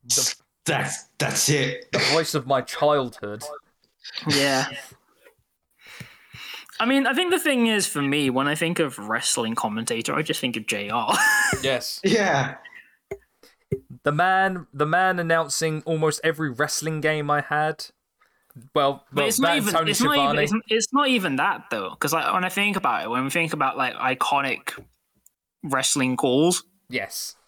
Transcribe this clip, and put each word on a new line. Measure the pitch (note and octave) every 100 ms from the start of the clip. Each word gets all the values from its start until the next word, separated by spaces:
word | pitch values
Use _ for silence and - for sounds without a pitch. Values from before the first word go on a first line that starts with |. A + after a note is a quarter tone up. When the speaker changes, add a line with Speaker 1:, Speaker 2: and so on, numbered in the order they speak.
| A#2+
Speaker 1:
The | - - - _ _ -
Speaker 2:
That's, | C#3 - - - -
that's | A#2+ G#2 -
it. | D3 B2 - -
Speaker 1:
The | - -
voice | D#3 D#3+
of | D#3 B2+
my | C3+
childhood. | B2 - D3 D3 B2+ - G#2 G#2 - D3 _ _ _ _ - - D#3
Speaker 3:
Yeah. | C#3+ C#3 C3 - - - - _ _ _ _ _ _ _ _ - - - - _ - - - - -
I | A3+
mean, | C4+ C4
I |
think | C4+ F4+
the | F4+
thing | D#4 B3+ A3+
is, | G#3+ F#3+
for | D3
me, | C#3 D3 C#3
when | B2+ C#3+
I |
think | D3+ E3 E3+
of | D3+ A2+
wrestling | D3 A#2 - - A2+ A2+
commentator, | A3+ A2+ A2+ A#2 A#2
I | C#3+
just | D#3 D3
think | B2+ A2+
of | G#2+
J | G#2 G2+
R. | A2+ A2 G#3 - -
<laughs> | - -
Speaker 1:
Yes. | C3+ B2+ - -
Speaker 2:
Yeah. | G3 A3 F#3+ C#3 C3+ - - - _ _ _ - _ _ - _ _ C3+ _ B2 D3
Speaker 1:
The |
man, | D3 F3+ F#3+ F#3+ F#3 D#3
the | C#3 D3+
man | F3 F#3 F3+
announcing | E3 E3 D3+ - D#3+ D#3
almost | E3 D#3+ D#3 D3
every | D#3+ D#3 D#3
wrestling | A#2 D3 - D#3 D#3
game | D#3 D#3 D3
I | D3
had. | - D3+ D#3 D3+ - _ _ _ _ _ _ B2 -
Well, | D3+ C#3 C3+ _
Speaker 3:
But | C#3
Speaker 1:
well, | C#3+
Speaker 3:
it's | -
not | E3
Speaker 1:
that | E3+
and |
Speaker 3:
even, | G#3
Speaker 1:
Tony | E3 D#3+
Speaker 3:
it's | -
not | C4 C#4+
even, | C#3
Speaker 1:
Schiavone. | D3
Speaker 3:
it's, | D3 A3 -
it's | A3 G#3+
not | C#4 C#4+
even | B3 F3+ C3+
that, | F3+ - -
though, | A2+ F#2 -
'cause, | -
like, | D#3+ C#3+
when | F#3
I | F#3
think | G3 G3+ G3
about | F#3+ -
it, | A2+
when | B2
we | C3+
think | F3 E3
about, | D#3 C3+ -
like, | B2+ -
iconic | C3 - - C#3 C#3 A#2 - - - _ _ _ _ _ _ _
wrestling | D#3 C3+ C3 D3 B2+ B2
calls, | C3+ C3 E3 F3 - _ _
Speaker 1:
Yes. | B2+ G2 - - -